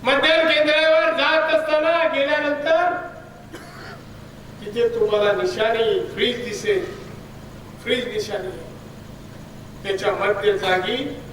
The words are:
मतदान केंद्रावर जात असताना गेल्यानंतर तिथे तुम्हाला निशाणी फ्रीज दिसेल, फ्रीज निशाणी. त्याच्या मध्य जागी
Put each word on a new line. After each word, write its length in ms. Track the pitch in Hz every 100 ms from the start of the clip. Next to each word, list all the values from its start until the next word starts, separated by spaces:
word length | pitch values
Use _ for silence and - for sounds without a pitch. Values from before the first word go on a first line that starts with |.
मतदान 440 | 247 277 311 320 320
केंद्रावर 640 | 302 302 302 320 320 320 320
जात 360 | 294 311 320
असताना 540 | 320 320 302 311 339 320
गेल्यानंतर 840 | 277 277 302 294 285 311 320 349 349 - - - - - - - - - - - - - - - -
तिथे 260 | 208 220 233
तुम्हाला 420 | 226 208 208 208
निशाणी 680 | 196 180 214 220 226 226 190 165
फ्रीज 300 | - 247 240 226
दिसेल, 400 | 208 - 196 170 - - - - - - - - -
फ्रीज 240 | 240 247 208
निशाणी. 420 | 208 208 202 185 - - - - - - - - - - - - -
त्याच्या 280 | 403 392 202
मध्य 460 | 190 202 202 208 190
जागी 460 | 185 185 214 254 - - -